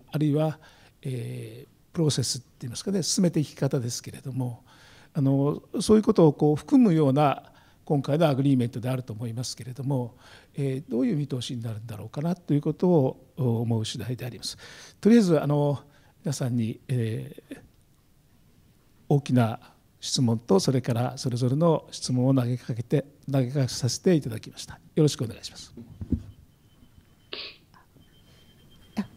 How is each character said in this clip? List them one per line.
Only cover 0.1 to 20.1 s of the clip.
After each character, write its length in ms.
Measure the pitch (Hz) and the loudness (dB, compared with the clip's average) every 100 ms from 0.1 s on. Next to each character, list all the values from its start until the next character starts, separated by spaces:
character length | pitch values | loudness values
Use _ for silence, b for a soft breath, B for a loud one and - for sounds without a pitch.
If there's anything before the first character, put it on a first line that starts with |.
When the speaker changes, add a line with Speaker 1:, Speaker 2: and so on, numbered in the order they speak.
Speaker 1:
あ 80 | 147 | -2
る 80 | 151 | 0
い 80 | |
は、 240 | 147 156 - b b b _ | 2 0 -4 b b b _
え 640 | 139 123 120 123 113 117 - | -10 -8 -8 -10 -14 -16 -20
ー、 280 | _ _ | _ _
プ 60 | 175 | -2
ロ 100 | 151 | 0
セ 120 | 139 | 0
ス 160 | 120 120 | -2 -6
っ 20 | |
て 260 | - - 127 | -10 -16 -12
い 20 | |
い 20 | |
ま 60 | 107 | -8
す 80 | |
か 60 | - | -4
ね、 120 | 190 | -2
進 200 | - - | -2 2
め 80 | 175 | 2
て 100 | 165 | 2
い 40 | |
き 100 | 135 | -2
方 240 | - 139 127 | -2 -2 -2
で 80 | 120 | -4
す 120 | - | -8
け 80 | - | -12
れ 80 | - | -14
ど 140 | 139 | -10
も、 320 | 123 123 117 _ b b b b | -6 -6 -8 _ b b b b
あ 80 | - | 0
の、 420 | 135 139 143 - - 247 | 2 2 0 -2 -6 -2
そ 140 | 202 | 4
う 20 | 214 | 4
い 40 | |
う 20 | |
こ 120 | 220 | 6
と 140 | 202 160 | 6 6
を 40 | |
こ 200 | - 151 | 6 2
う 40 | 147 | 0
含 260 | - 277 | 4 4
む 120 | 226 | 6
よ 140 | 160 139 | 4 4
う 40 | |
な 300 | 135 143 - - b b b | 4 2 0 -8 b b b
今 180 | - 147 | -2 -2
回 160 | 131 151 | 0 2
の 100 | 160 | 2
ア 60 | |
グ 80 | 131 | 2
リ 120 | 139 | 2
ー 40 | 131 | 2
メ 80 | 120 | 0
ン 20 | |
ト 120 | 117 | -4
で 80 | 123 | -6
あ 60 | |
る 80 | 127 | -6
と 100 | 120 | -6
思 140 | 107 117 | -10 -8
い 60 | |
ま 100 | 113 | -8
す 140 | 123 - | -8 -10
け 80 | |
れ 80 | 123 | -14
ど 100 | 123 | -8
も、 320 | 139 131 120 - b b b | -4 -4 -4 -12 b b b
え 280 | - 139 131 175 | -6 -4 -4 -4
ー、 40 | |
ど 100 | 233 | -2
う 60 | 254 | -2
い 60 | |
う 40 | 151 | -2
見 100 | 139 | -4
通 160 | 127 | -6
し 120 | - | -6
に 80 | 123 | -8
な 100 | 117 | -8
る 80 | 107 | -10
ん 60 | 113 | -12
だ 100 | 107 | -12
ろ 80 | |
う 40 | 107 | -12
か 140 | 143 | -6
な 140 | 165 185 | -4 -4
と 180 | - | -2
い 40 | 143 | -2
う 20 | |
こ 120 | 156 | -2
と 160 | 151 180 | 0 4
を 380 | 170 131 - - - | 4 2 -2 -12 -4
思 420 | 123 113 117 113 | -2 0 0 -2
う 60 | |
次 140 | 110 - | -4 -8
第 180 | 104 123 | -8 -8
で 80 | |
あ 40 | 123 | -10
り 100 | - | -10
ま 60 | |
す。 120 | - - B B B B | -12 -14 B B B B
と 80 | 202 | 6
り 60 | 233 | 6
あ 20 | |
え 40 | |
ず、 200 | 185 147 | 6 2
あ 40 | 143 | 2
の、 340 | 147 143 - - b b _ | 2 2 -2 -8 b b _
皆 100 | 160 | -6
さ 140 | 135 131 | -4 -2
ん 100 | 120 | -2
に、 220 | 110 - - | -2 -4 -4
え 560 | 123 110 123 131 - - | -4 -2 -6 -10 -16 -18
ー、 60 | - - _ _ _ _ _ _ _ _ _ _ _ _ _ - | -20 -20 _ _ _ _ _ _ _ _ _ _ _ _ _ 0
大 120 | 143 | 0
き 100 | - | 4
な 260 | 127 110 117 b b _ _ | 2 2 -2 b b _ _
質 220 | - | -6